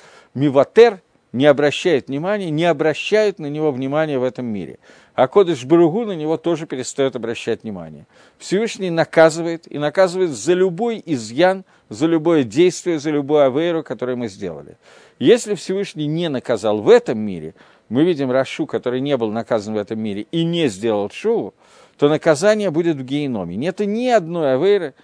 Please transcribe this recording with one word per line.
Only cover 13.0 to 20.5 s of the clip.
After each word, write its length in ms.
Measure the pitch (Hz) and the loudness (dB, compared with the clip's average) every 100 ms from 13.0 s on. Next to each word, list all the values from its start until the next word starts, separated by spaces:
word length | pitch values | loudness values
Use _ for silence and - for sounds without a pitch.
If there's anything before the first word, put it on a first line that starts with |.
| 151 | -2
любую 340 | 147 139 151 135 | -2 0 2 4
авейру, 380 | 135 170 165 | 2 -2 -4
которую 340 | - 117 127 123 | -6 -6 -6 -4
мы 120 | 117 | -6
сделали. 480 | 101 92 73 71 - _ - _ - | -8 -10 -10 -16 -20 _ -20 _ 0
Если 360 | 139 233 208 175 | 4 4 2 -6
Всевышний 520 | - 190 190 151 147 | -4 -4 -4 -6 -4
не 220 | 160 170 | -4 -4
наказал 520 | 127 - 110 110 107 | -4 -4 -2 0 0
в 80 | 123 | 4
этом 300 | 240 190 110 | 4 4 -4
мире, 340 | 107 87 78 - _ _ - | -6 -8 -12 -16 _ _ -4
мы 160 | 120 175 | 0 2
видим 260 | 143 131 | 0 0
Рашу, 340 | 131 131 - 147 | 0 -2 -6 -6
который 360 | 113 123 127 | -4 -4 -4
не 160 | 143 131 | -2 -2
был 120 | 110 | -2
наказан 440 | 113 - 113 104 | -4 -2 -4 -2
в 40 | 107 | -6
этом 220 | 98 110 | -6 -6
мире 260 | 110 101 - | -6 -6 -6
и 140 | 165 | -2
не 220 | 165 | -2